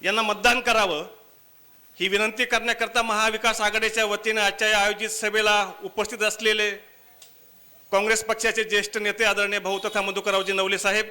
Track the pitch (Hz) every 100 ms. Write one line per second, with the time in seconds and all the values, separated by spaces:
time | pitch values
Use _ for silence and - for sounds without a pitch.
0 | 170 214 214 202 226 240 240 226 202 151
1 | 180 - _ _ _ _ _ _ _ -
2 | 185 202 214 220 247 233 226 226 226 247
3 | 226 214 220 220 226 220 208 214 220 220
4 | 220 208 220 220 202 196 214 214 202 208
5 | 220 - 214 214 208 208 190 185 196 -
6 | 208 - 214 - 220 214 208 202 - -
7 | - _ - - _ _ _ _ _ 196
8 | 214 220 220 220 226 220 220 208 202 226
9 | 208 208 226 202 202 202 185 196 208 208
10 | 196 190 202 190 190 196 190 196 202 208
11 | 214